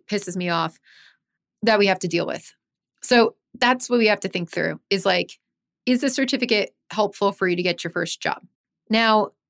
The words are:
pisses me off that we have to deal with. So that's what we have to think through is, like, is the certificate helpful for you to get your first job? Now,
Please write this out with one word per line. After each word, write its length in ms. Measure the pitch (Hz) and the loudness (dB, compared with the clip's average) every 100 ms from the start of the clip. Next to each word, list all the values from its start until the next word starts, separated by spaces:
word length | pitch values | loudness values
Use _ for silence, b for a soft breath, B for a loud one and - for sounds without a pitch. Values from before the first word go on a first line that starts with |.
| - | -4
pisses 280 | 208 190 180 | -6 -4 -6
me 140 | 175 | -2
off 280 | 170 160 - b b b b _ _ _ - | -2 -2 -8 b b b b _ _ _ -4
that 160 | 214 214 | 2 4
we 80 | 202 | 4
have 100 | 185 | 2
to 100 | 175 | 0
deal 200 | 170 160 | -2 -4
with. 260 | - - _ _ _ _ _ | -8 -12 _ _ _ _ _
So 340 | - 240 226 - _ - | 2 4 4 0 _ -2
that's 340 | 247 254 - | 0 0 0
what 80 | 240 | 2
we 80 | 220 | 2
have 140 | 202 | 2
to 100 | 190 | -2
think 220 | 185 170 | -6 -6
through 280 | - 165 156 - | -4 -4 -6 -4
is, 120 | 196 | -2
like, 360 | 190 180 180 - _ _ _ _ - | 0 0 -2 -10 _ _ _ _ 0
is 140 | 247 | 0
the 100 | 277 | 0
certificate 640 | 262 262 269 247 214 190 _ - | -2 -2 -2 0 -2 -2 _ -12
helpful 400 | - 202 - 202 | -2 -2 0 -2
for 160 | - 185 | 0 -2
you 80 | 175 | 0
to 80 | |
get 200 | 180 170 | -2 -4
your 60 | 170 | -6
first 320 | 170 165 - | -6 -6 -6
job? 220 | - - - _ _ _ - | -6 -6 -10 _ _ _ -2
Now, 440 | 220 226 214 - _ _ | 0 4 2 0 _ _